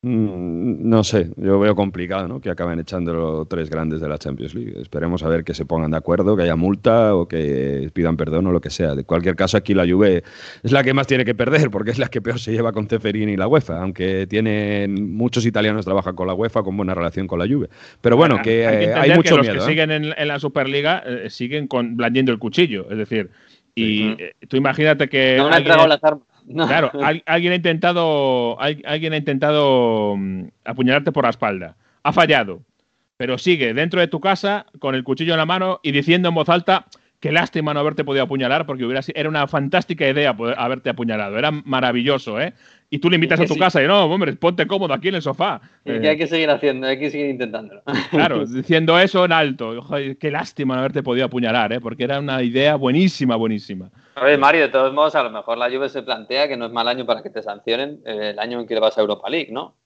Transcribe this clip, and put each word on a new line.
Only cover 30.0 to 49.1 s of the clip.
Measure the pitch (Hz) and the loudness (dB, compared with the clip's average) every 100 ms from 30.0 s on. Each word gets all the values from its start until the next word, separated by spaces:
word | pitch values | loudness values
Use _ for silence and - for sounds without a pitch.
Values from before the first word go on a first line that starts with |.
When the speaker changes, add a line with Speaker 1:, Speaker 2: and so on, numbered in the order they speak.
| 104 101 | 0 -2
Speaker 2:
mm, | 98 92 90 _ | -4 -6 -10 _
apuñalarte | - 120 127 139 143 | -12 -2 2 2 2
por | 147 | 0
la | 123 | 0
espalda. | 113 110 95 85 - _ _ | 0 -4 -4 -10 -16 _ _
Ha | 147 | 0
fallado, | 151 165 143 104 85 _ _ _ _ _ _ | 4 4 4 2 -6 _ _ _ _ _ _
pero | 127 123 | -6 -2
sigue | - 170 123 | 0 2 2
dentro | 117 165 175 | 0 -2 0
de | 170 | 0
tu | 170 | 0
casa | 190 190 202 202 - - | 0 0 0 -4 -6 -10
con | 143 | -4
el | 131 | -4
cuchillo | 131 131 165 | -2 -2 0
en | 160 | 0
la | |
mano | 160 185 185 185 | 0 0 -2 -2
y | 156 | -2
diciendo | 139 147 175 175 | -2 2 2 4
en | |
voz | 165 151 | 0 2
alta, | 175 175 170 - - _ _ | 2 4 0 0 -20 _ _
"Qué | 151 | 0
lástima | 156 165 - 151 | 0 0 -2 -2
no | 147 | 0
haberte | 147 147 | -2 -2
podido | 139 139 | -2 0
apuñalar, | 127 139 123 147 | 0 -2 0 0
porque | 151 131 120 | -2 -6 -4
hubiera | 131 | -4
si-, | 135 | -4
era | 156 151 | -4 -2
una | 156 143 | -2 -2
fantástica | 156 143 185 - 160 143 | -2 0 -2 -2 -2 0
idea | 139 147 | 2 0
poder | 110 117 123 | 0 -4 -2
haberte | 120 127 - | -4 -4 -4
apuñalado, | 117 117 107 101 107 | -4 -4 -4 -4 -2
era | 147 | -2
maravilloso, | 151 143 131 127 123 127 135 123 107 | -2 -4 0 0 0 0 -2 -2 -6
¿eh?". | 160 - _ _ _ | -6 -8 _ _ _
Y | 143 | -2
tú | 170 | 2
le | 175 | 2
invitas | 165 160 | 2 2
Speaker 3:
Y | |
Speaker 2:
a | |
Speaker 3:
que | 170 | 2
Speaker 2:
tu | |
Speaker 3:
sí. | 156 | 2
Speaker 2:
casa | 185 170 | 2 4
y, | 139 | 4
"No, | 202 165 | 4 4
hombre, | 185 170 | 2 -2
ponte | - 175 175 156 | 0 0 0 -2
cómodo | 196 180 | -2 -2
aquí | 135 180 | -2 -2
en | 190 | -4
el | |
sofá". | 147 - 202 127 - _ | -4 -2 -2 -4 -10 _
Speaker 3:
Y | - | -8
Speaker 2:
Eh, | 117 | 0
Speaker 3:
que | 151 | 0
hay | 156 | 0
que | 160 | 0
seguir | 165 156 | 0 2
haciendo, | 143 147 131 131 | 2 2 0 -2
hay | 135 | -2
que | 147 | -4
seguir | 139 143 | -4 -4
intentándolo. | 127 123 110 107 98 - | -4 -6 -8 -12 -16 -6
<laughs> | - - 160 165 | -6 -2 2 2
Speaker 2:
Claro, | 151 135 | 0 -4
diciendo | 127 151 160 165 170 | -6 0 2 4 4
eso | 190 | 4